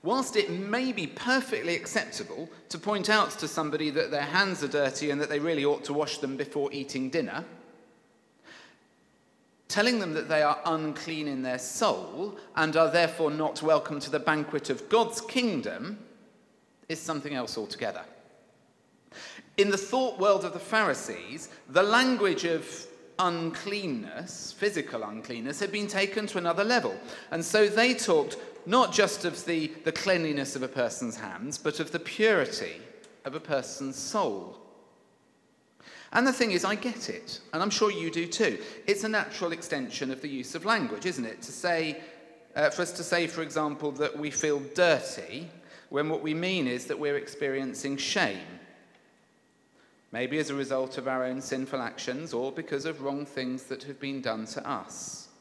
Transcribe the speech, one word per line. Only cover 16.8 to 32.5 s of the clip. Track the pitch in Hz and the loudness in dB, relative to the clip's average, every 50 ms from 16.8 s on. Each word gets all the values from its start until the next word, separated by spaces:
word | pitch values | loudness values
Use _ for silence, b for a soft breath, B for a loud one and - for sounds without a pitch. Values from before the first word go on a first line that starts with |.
| - _ | -8 _
is | 160 156 | -8 -6
something | - - 160 147 135 147 | -4 -4 -4 -4 -4 -4
else | 143 131 123 110 - | -4 -4 -4 -4 -4
altogether. | 117 107 101 - - 120 107 95 87 80 - - - - - - - _ _ _ _ _ _ _ _ _ _ _ _ _ _ B B B B B B B B _ - | -6 -6 -6 -6 -4 -4 -4 -4 -6 -10 -14 -18 -20 -20 -20 -20 -20 _ _ _ _ _ _ _ _ _ _ _ _ _ _ B B B B B B B B _ 6
In | 196 208 | 6 6
the | 196 196 | 6 2
thought | 196 - 240 262 262 247 - - | 0 0 2 2 2 2 2 2
world | 185 208 196 190 - | 4 6 6 4 4
of | 175 165 | -2 -6
the | 175 | -6
Pharisees, | - - 220 220 214 175 135 123 - - 104 85 87 95 123 165 - - B B B - | -6 0 2 4 4 4 2 0 -2 -8 -8 -8 -10 -10 -12 -12 -12 -14 B B B 0
the | 131 170 | 4 4
language | 196 202 220 240 262 262 254 220 202 190 165 - - | 4 6 6 6 6 6 4 4 4 2 2 2 0
of | 170 165 160 - - - - - - - - - - - - | 0 0 0 -2 -6 -12 -12 -14 -16 -18 -20 -20 -12 -2 0
uncleanness, | 185 180 170 165 165 165 165 - - 202 202 208 196 170 135 113 101 85 80 113 175 185 - - - - | 0 2 2 0 -2 -4 -4 -4 -6 -4 -4 -2 -2 -2 -4 -4 -4 -8 -10 -10 -10 -10 -12 -12 -12 -12
physical | - - 196 208 - 170 - - - 117 107 | -6 0 0 0 0 0 -4 -4 -4 -6 -6
uncleanness, | 104 107 110 110 - 123 117 113 135 151 - | -6 -8 -10 -8 -8 -8 -6 -6 -6 -4 -2
had | 202 196 | -2 -2
been | 196 208 202 | -2 -2 -2
taken | 202 - 190 196 196 196 220 208 196 | -2 2 2 0 2 0 -4 -4 -2
to | - 190 | -2 0
another | 175 170 170 170 202 | 0 2 2 2 4
level. | 220 247 240 170 113 95 98 B B B B B B | 4 4 4 4 2 -2 -2 B B B B B B
And | - 165 165 | -4 -4 -2
so | 165 - 214 214 202 | 4 6 6 6 8
they | 208 220 233 247 247 | 8 6 6 6 6
talked | 240 - - 170 151 139 - - B B B B - - | 2 4 4 6 6 4 2 -2 B B B B -12 -4
not | 170 202 254 247 180 | 4 6 6 6 6
just | 175 - 202 185 202 - - | 6 6 6 6 4 -2 -4
of | 175 156 - - | -4 -4 -4 -4
the, | 170 170 160 156 151 - - - | -2 0 0 0 -2 -4 -2 -2
the | 160 | -2
cleanliness | 156 - - 196 185 175 165 156 147 143 135 135 - | -2 0 2 4 4 4 4 2 0 0 -2 -2 -4
of | 139 | -4
a | 127 127 | -4 -4
person's | - 139 123 117 139 - 127 117 110 | 0 0 0 0 0 -2 -6 -6 -6
hands, | - 110 98 92 98 107 139 143 - | -6 -10 -10 -10 -8 -8 -8 -8 -2
but | - 156 151 - | -2 -2 -2 -2
of | 160 - | -4 -4
the | - 170 | -4 -6
purity | 165 - - - 214 220 214 175 135 113 | -6 -6 0 4 4 6 6 6 4 2